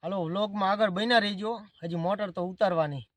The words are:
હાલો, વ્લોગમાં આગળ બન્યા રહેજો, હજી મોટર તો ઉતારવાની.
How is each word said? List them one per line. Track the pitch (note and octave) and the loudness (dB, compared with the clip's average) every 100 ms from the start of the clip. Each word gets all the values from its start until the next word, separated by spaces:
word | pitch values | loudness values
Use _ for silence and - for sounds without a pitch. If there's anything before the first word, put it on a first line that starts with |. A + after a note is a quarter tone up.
હાલો, | E3 G3 D#3+ | -4 -4 -2
વ્લોગમાં | F#3 G#3 G3+ F#3+ | -2 -2 0 0
આગળ | G#3 G#3+ F3+ | 4 2 2
બન્યા | A3 A#3+ G#3 | 4 4 4
રહેજો, | G3 G#3+ A3+ G#3 _ | -4 -6 -6 -10 _
હજી | E3+ E3+ E3 | -6 -2 -2
મોટર | G3+ G#3 F3+ | -2 -4 -4
તો | F3+ | -6
ઉતારવાની. | F#3 G3+ E3+ D3+ C#3 A#2 | 0 2 2 0 -2 -10